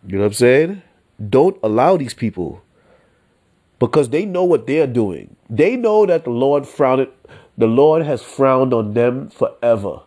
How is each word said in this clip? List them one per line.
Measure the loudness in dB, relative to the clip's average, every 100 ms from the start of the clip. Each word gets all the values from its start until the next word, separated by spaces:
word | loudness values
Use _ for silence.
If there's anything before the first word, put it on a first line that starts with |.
| -8
You | -2
know |
what | -2
I'm |
saying? | 2 4 4 2 -4 _ _ _ _ 0
Don't | 2 2 0
allow | -4 0 2 0
these | -4
people, | -6 -8 -6 -10 -10 _ _ _ _ _ _ _ _ _ _ _ _
because | -2 0 -2
they | -4 -4
know | -2
what | 0 0 -2
they're | -2 -2
doing. | -2 -4 -6 -16 _ _
They | 0 0 2
know | 0 2 2
that | 0
the | -2
Lord | -2 0 0 -4
frowned, | -2 0 2 -2 _ -20 -20 _ -2
the | 0
Lord | 4 4 4
has | -2 -6
frowned | -8 0 2 2 2 0
on | -2
them | 0 0 -2 -10
forever. | _ -6 -2 0 0 -2 -12